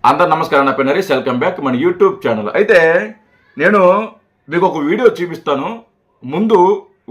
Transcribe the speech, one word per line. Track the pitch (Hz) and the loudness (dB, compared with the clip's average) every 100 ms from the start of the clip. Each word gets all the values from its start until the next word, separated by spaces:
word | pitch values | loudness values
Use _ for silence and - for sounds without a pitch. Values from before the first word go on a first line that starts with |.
| 123 | 2
అందరు | 143 131 | 2 2
నమస్కారం, | 156 160 143 135 | 0 0 0 0
నా | 135 | 0
పేరు | 135 | 0
నరేష్, | 165 185 | 0 0
welcome | 131 131 123 | -2 -2 -2
back | 165 180 | -2 -2
మన | 139 123 | -4 0
YouTube | 170 175 190 - | -2 2 0 0
ఛానల్. | 131 110 104 - | -4 -2 -2 -2
అయితే | 208 185 160 170 214 - _ _ _ - | 2 2 2 0 -2 -14 _ _ _ -4
నేను | 170 208 180 196 220 - _ _ - | 0 4 4 2 -4 -14 _ _ -6
మీకు | 170 185 | -2 -2
ఒక | 160 147 | -2 -2
వీడియో | 214 240 - | 2 0 0
చూపిస్తాను, | 175 165 - 135 165 233 _ _ _ _ 127 | -8 -8 -4 -4 -6 -12 _ _ _ _ -8
ముందు | 156 220 208 180 208 - _ - | -4 2 4 4 0 -6 _ -4